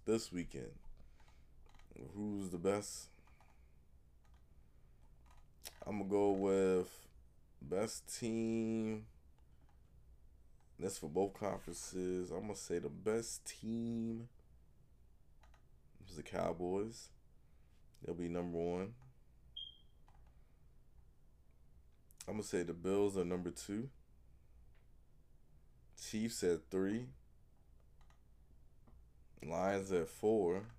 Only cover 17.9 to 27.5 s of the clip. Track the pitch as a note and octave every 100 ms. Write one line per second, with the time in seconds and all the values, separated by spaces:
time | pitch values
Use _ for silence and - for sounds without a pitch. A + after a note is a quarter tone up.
17.9 | - - E2+ E2+ F2 F2 E2+ E2+ F2 G2
18.9 | A#2 - - - - - - - - -
19.9 | - - - - - - - - - -
20.9 | - - - - - - - - - -
21.9 | - - - - G#2 G2+ G2 E2+ E2+ F2
22.9 | G2 G2+ G2 F2 F2+ F2 - - G2+ C3+
23.9 | - - - - - - - - - -
24.9 | - - - - - - - - - -
25.9 | - - G#2+ A2+ - F2+ E2+ - F#2+ F#2+
26.9 | A2 B2+ C3 - - -